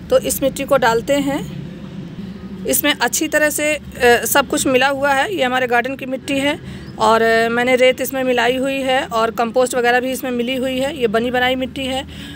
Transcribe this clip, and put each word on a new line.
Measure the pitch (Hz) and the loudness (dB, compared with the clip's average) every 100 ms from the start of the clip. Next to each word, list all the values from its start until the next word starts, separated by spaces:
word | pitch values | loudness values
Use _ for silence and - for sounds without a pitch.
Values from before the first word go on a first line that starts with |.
| - | 0
तो | 262 | 0
इस | 269 - | 2 0
मिट्टी | 269 269 | -2 -2
को | 269 277 | 0 2
डालते | 240 226 220 | 4 2 0
हैं। | 285 277 285 - - - - - - - - - - - - 190 | 0 0 -4 -6 -10 -12 -14 -14 -14 -12 -12 -12 -12 -14 -8 -4
इसमें | 262 294 | 0 0
अच्छी | 285 247 - 311 | 0 0 0 0
तरह | 302 302 | 2 2
से, | 240 302 302 | 0 -2 -2
अ, | - - 247 233 226 | -6 2 4 4 4
सब | 285 277 | 2 2
कुछ | 302 294 | 0 2
मिला | 254 269 | 2 2
हुआ | 269 277 | 2 2
है। | 269 311 349 | 2 0 0
ये | |
हमारे | 254 254 254 | 0 0 0
garden | 240 240 269 | 0 0 -4
की | 262 | -6
मिट्टी | 262 - 277 | -6 -2 0
है | 277 339 - - - - | 0 -2 -6 -12 -12 0
और, | 220 226 | 4 4
अ, | 226 226 233 | 4 4 2
मैंने | 233 247 254 | 2 2 6
रेत | 254 254 | 6 4
इसमें | 254 269 | -2 -2
मिलाई | 254 240 233 262 | 0 2 2 0
हुई | 269 269 | 0 0
है | 262 262 - | 0 0 0
और | 226 226 | 0 0
कंपोस्ट | 214 233 226 254 254 | 0 0 2 2 2
वगैरह | 240 247 | 2 2
भी | 254 | 0
इसमें | 254 269 | -2 -4
मिली | 247 240 262 | -4 -2 -2
हुई | 262 262 | -2 -2
है। | 269 311 | -2 -2
ये | 233 | -2
बनी | 226 247 | 0 0
बनाई | 247 254 262 | 0 0 0
मिट्टी | 262 285 262 | -4 -6 -6
है | 262 277 - - | -6 -8 -12 -14